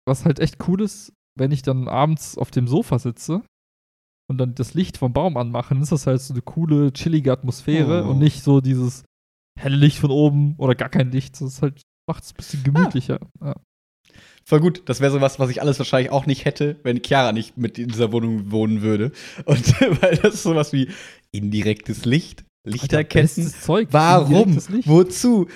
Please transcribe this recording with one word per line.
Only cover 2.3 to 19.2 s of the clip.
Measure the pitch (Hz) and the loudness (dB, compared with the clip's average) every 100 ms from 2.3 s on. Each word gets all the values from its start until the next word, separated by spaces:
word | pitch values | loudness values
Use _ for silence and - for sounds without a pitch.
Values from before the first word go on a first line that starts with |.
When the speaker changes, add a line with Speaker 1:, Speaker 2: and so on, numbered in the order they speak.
| - | -8
Speaker 1:
auf | - | -4
dem | 135 123 | -2 0
Sofa | 160 - 123 | 0 0 -2
sitze | 120 - - 180 - _ _ _ _ _ _ _ - | -4 -8 -6 -6 -8 _ _ _ _ _ _ _ -6
und | 131 | -4
dann | 123 120 | -4 -4
das | 120 | -4
Licht | 160 95 - | -2 -4 -2
vom | 127 | -2
Baum | 139 180 127 | 0 -2 -2
anmache, | 120 120 - | -4 -4 -2
dann | 135 | -2
ist | 147 | 0
das | 147 135 | -2 0
halt | 131 | -2
so | - | -4
eine | 123 | -10
coole, | - 165 165 147 143 | -8 -4 0 2 2
chillige | 131 170 156 131 | 0 -2 0 0
Atmosphäre | 127 123 - - 156 127 104 104 | -2 -4 -6 0 0 2 0 0
Speaker 2:
Oh. | |
Speaker 1:
und | 135 | 2
nicht | 151 - | 2 2
so | 143 139 | 2 2
dieses | 131 127 123 - - _ _ _ _ - | 2 -2 -2 -6 -16 _ _ _ _ -10
helle | 139 139 | -2 4
Licht | 143 - | 4 4
von | 143 | 0
oben | 139 151 143 147 160 | 2 2 2 0 0
oder | 135 123 | 0 0
gar | 123 | -2
kein | - 127 | -2 0
Licht. | 131 - - | -2 -6 -8
Das | |
ist | 131 131 | -12 -6
halt, | 143 139 _ _ - | -6 -6 _ _ -12
macht's | - - | -12 -14
ein | - | -20
bisschen | - 143 | -14 -6
Speaker 2:
Ah. | |
Speaker 1:
gemütlicher. | 131 151 - 131 131 - - - | 0 2 2 -2 -6 -8 -10 -14
Ja. | 139 - _ _ _ _ _ _ - _ - | -12 -12 _ _ _ _ _ _ -20 _ 0
Speaker 2:
Voll | 156 | 2
gut. | 175 - - | 2 -2 -6
Das | 120 | -2
wär | 139 | 0
sowas, | 139 135 - | 2 0 0
was | 127 | -4
ich | 127 | -2
alles | 147 135 | -2 -2
wahrscheinlich | 131 131 127 | 0 0 0
auch | 139 143 | -2 -2
nicht | 131 147 | -4 -4
hätte, | - 147 147 | -4 -4 -4
wenn | 127 120 | -4 -4
Chiara | - 139 120 | 0 2 2
nicht | 110 110 - | -2 -6 -6
mit | 113 - | -8 -6
in | 120 | -6
dieser | 110 113 | -2 0
Wohnung | 117 113 110 101 | 0 -2 -4 -2
wohnen | 107 110 107 | -2 0 0
würde. | 110 104 120 - | 0 0 -2 -8